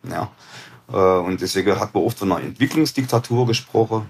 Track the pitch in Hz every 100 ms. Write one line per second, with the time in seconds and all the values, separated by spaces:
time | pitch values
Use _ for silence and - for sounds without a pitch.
0 | - 85 - _ - - - - _ 104
1 | 92 92 87 92 90 98 95 98 92 104
2 | 85 117 98 85 76 - - 160 151 -
3 | 131 120 - 120 123 113 - - 110 113
4 | 104